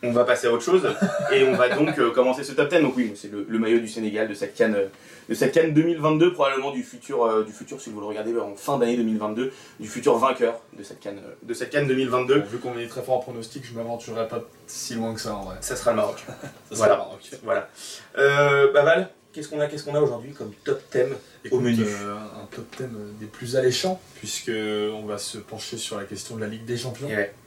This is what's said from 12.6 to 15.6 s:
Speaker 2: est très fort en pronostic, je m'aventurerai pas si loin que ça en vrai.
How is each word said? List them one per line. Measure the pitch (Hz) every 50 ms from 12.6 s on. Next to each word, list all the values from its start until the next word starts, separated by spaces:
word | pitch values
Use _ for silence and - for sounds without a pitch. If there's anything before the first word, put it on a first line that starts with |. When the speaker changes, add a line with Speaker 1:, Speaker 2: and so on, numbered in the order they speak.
| - 123 120 117
Speaker 2:
est | 120
très | 113 - 127 110
fort | - 131
en | 127
pronostic, | 123 - 120 117 113 - - 139 127
je | 120 120
m'aventurerai | 113 117 117 117 110 - - 117 113 113 113
pas | 120 117 - - - - - -
si | - - - - 117
loin | 117 113 113 113
que | 110
ça | - 120 107
en | 101 98
vrai. | 95 95 -